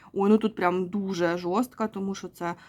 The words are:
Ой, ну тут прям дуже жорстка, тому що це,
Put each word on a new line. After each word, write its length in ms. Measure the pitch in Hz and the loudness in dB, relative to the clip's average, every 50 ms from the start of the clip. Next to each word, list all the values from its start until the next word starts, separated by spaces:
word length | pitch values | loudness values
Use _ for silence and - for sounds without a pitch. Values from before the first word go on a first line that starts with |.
| - - - | -18 -8 -2
Ой, 160 | 185 196 202 | 2 4 6
ну 80 | 214 220 | 6 6
тут 180 | - 214 214 | 4 2 -2
прям 340 | - 185 175 175 185 185 175 | 0 0 0 2 0 -2 -2
дуже 480 | 180 208 196 190 190 170 175 175 170 175 | -4 -4 -4 -4 -2 0 0 0 0 0
жорстка, 500 | 175 175 180 214 254 247 - - 226 220 | -2 -2 0 0 0 -2 -4 -6 -6 -6
тому 280 | - 196 196 196 196 | -4 -4 -6 -6 -6
що 140 | - - 180 | -6 -10 -14
це, 260 | - - 175 170 175 - - | -10 -8 -6 -6 -6 -8 -12